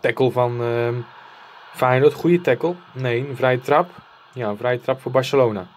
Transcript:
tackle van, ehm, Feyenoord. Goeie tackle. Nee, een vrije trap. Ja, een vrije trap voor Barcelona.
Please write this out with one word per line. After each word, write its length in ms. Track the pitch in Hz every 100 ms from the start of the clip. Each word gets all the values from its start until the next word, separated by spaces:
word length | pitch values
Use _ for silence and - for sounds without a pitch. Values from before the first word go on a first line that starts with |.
tackle 300 | 123 113 131
van, 320 | 123 123 120
ehm, 320 | 117 117 120 123 120 - - - - - -
Feyenoord. 400 | - 127 127 143
Goeie 280 | 143 170 175
tackle. 340 | 175 123 165 175 -
Nee, 360 | 127 131 117 139
een 80 | 123
vrije 240 | 127 127
trap. 300 | - 147 180 - - - _
Ja, 140 | 127 110
een 80 | 104
vrije 240 | 123 123
trap 200 | - 131
voor 120 | 139
Barcelona. 560 | 131 127 139 120 101 87